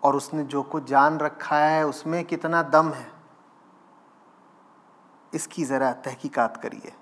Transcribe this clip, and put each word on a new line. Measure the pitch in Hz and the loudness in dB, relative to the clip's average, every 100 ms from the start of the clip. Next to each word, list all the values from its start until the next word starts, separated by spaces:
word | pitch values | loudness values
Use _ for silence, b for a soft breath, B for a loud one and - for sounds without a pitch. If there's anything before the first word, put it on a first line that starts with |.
और | 143 139 | 2 0
उसने | 139 156 143 | -2 -6 -4
जो | 139 | -4
कुछ | 135 160 | -4 -6
जान | 135 139 143 156 | 0 4 4 4
रखा | 151 - - 151 | -4 -4 -2 2
है | 151 160 151 | 4 2 0
उसमें | 139 160 170 170 | -2 -4 -6 -4
कितना | 165 165 170 | -4 0 0
दम | 156 156 160 | 4 6 4
है, | 135 - - - - _ _ _ _ _ - _ _ _ _ _ _ _ _ _ _ _ - _ | 0 -12 -18 -20 -20 _ _ _ _ _ -20 _ _ _ _ _ _ _ _ _ _ _ -20 _
इसकी | 165 - - 143 | -10 -10 -6 -2
जरा | 135 131 127 | 2 0 0
तहकीकात | - 127 147 135 113 - | -8 -10 -8 0 -2 -2
करिए। | 123 104 - - | -12 -12 -16 -20